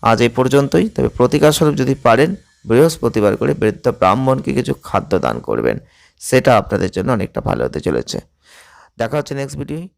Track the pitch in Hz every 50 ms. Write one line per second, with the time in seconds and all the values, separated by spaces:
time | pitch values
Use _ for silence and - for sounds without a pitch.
0 | - 113 113 110 120 120 117 - 131 127 107 139 139 135 - 165 190 220 - -
1 | 127 113 - - 123 123 - 151 147 151 147 - 165 151 147 - 131 127 139 131
2 | - 123 113 117 143 170 196 196 _ _ _ _ _ 107 113 120 151 165 160 -
3 | - 120 - 110 104 104 - - - 135 151 - 110 107 104 - _ 123 117 -
4 | - 92 95 123 131 131 131 131 - - - - 127 - - - _ - - 98
5 | - - - 90 - 60 57 60 - - 55 58 57 60 55 - - _ _ _
6 | _ _ _ _ - - - 127 127 - 123 120 101 - - 101 90 95 - 98
7 | 95 110 127 110 95 - _ - - - - 60 60 65 - 76 71 - 76 58
8 | 58 - - - - _ _ _ _ _ - - - _ _ - - _ _ _
9 | 117 113 127 151 147 - 143 139 139 139 143 143 143 139 143 156 170 190 _